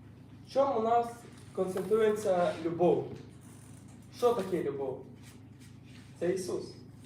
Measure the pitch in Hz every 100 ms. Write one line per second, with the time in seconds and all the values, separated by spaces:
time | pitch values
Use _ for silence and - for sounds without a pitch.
0 | - - - - - 254 277 226 220 240
1 | 233 - - - - - 185 185 185 220
2 | 214 208 202 180 165 156 165 - 175 139
3 | - - - - - - - - - -
4 | - - 240 196 - 165 143 135 131 101
5 | - - - - - - - - - -
6 | - - 175 190 - 175 - - - -